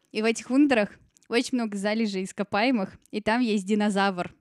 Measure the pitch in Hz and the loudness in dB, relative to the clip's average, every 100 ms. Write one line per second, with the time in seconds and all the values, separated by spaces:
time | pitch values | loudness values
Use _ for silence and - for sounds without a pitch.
0 | _ 214 220 226 - 262 294 240 202 - | _ -4 -2 -2 0 2 4 4 0 -4
1 | _ _ - 233 247 247 226 202 208 220 | _ _ -4 -2 0 -2 -2 -2 -2 0
2 | 220 190 190 - 196 202 247 240 190 - | 0 -2 -6 -6 -4 0 2 0 -2 -8
3 | _ 214 214 233 240 208 185 214 208 196 | _ -6 -2 0 2 0 0 0 2 2
4 | 196 180 175 - | 0 -2 -8 -10